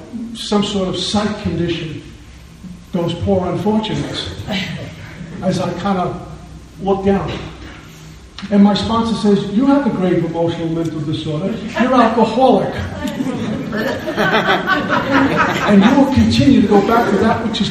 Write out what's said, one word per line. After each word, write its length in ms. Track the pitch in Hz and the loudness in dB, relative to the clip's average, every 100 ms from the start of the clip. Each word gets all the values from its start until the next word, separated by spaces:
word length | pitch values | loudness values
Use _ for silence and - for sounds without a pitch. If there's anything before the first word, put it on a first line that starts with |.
| - 233 - | -12 -12 -10
some 300 | - - 208 | -10 -2 0
sort 240 | - 196 185 | 0 -2 -2
of 80 | - | -4
psych 460 | - 208 214 208 | -2 -2 -2 -4
condition. 640 | 185 160 170 160 147 143 - - - - - - - - - | -4 -2 -2 -4 -6 -10 -14 -20 -20 -20 -20 -20 -18 -18 -8
Those 200 | 180 170 | -4 -4
poor 340 | - 202 190 175 | -2 0 0 0
unfortunates. 760 | 170 208 214 - 143 135 - - - - 190 165 - - - - - - - | -2 0 0 0 -4 -6 -6 -8 -10 -8 -6 -6 -10 -12 -14 -16 -16 -14 -6
As 180 | 185 170 | -2 -2
I 100 | 180 | -2
kind 240 | 180 202 185 | -4 -2 -2
of 280 | 175 - - - - - - - | -2 -6 -12 -16 -18 -20 -20 -6
looked 220 | 190 196 | -2 0
down. 260 | 196 196 143 - - - - - - - - - - - - | 2 2 0 -8 -10 -16 -18 -18 -20 -20 -20 -20 -20 -14 0
And 140 | 202 | 6
my 80 | 202 | 6
sponsor 400 | 190 190 226 226 | 4 0 0 0
says, 300 | 208 208 202 202 | 0 2 2 2
"You 140 | 202 277 | 0 4
have 200 | 285 233 | 4 2
a 40 | |
grave 340 | 185 180 165 | 0 0 0
emotional 440 | 156 165 170 170 165 | 0 -2 -2 -2 -4
mental 300 | 165 160 156 | -4 -4 -4
disorder. 520 | 147 139 156 151 196 226 - - | -4 -4 -4 -4 -4 -6 -6 -2
You're 140 | 240 | 2
alcoholic. 800 | 254 220 226 220 247 254 196 - - - - 294 - 262 - 220 - - 208 220 - - - - 220 180 - - 311 220 - - 277 269 - 185 190 202 | 4 4 4 2 4 4 4 2 -4 -8 -6 -6 -4 -4 -4 -4 -6 -6 -6 -4 -6 -6 -2 0 2 2 0 0 -2 -2 -2 0 2 2 2 0 0 4
And 160 | 202 | 6
you 100 | 233 277 | 6 6
will 160 | 269 | 4
continue 480 | 240 220 - 277 220 | 4 4 4 6 6
to 40 | 202 | 6
go 140 | 202 208 | 4 4
back 220 | 233 - | 2 2
to 80 | 196 | 2
that 280 | 220 - 214 | 2 0 -2
which 140 | - | -2
is 80 | 202 | -4